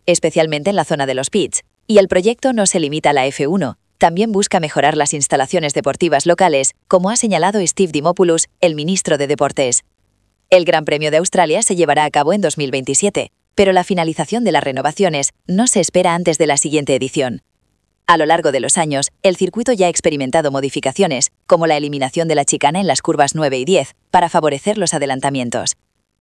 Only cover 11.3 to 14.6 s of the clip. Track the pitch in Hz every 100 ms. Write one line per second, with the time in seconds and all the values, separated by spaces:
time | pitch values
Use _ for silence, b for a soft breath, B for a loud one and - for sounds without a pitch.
11.3 | 185 165 175 233 180 156 143 151 151 147
12.3 | 208 175 156 143 135 131 139 202 156 -
13.3 | _ _ - 196 185 180 180 160 156 156
14.3 | 233 220 156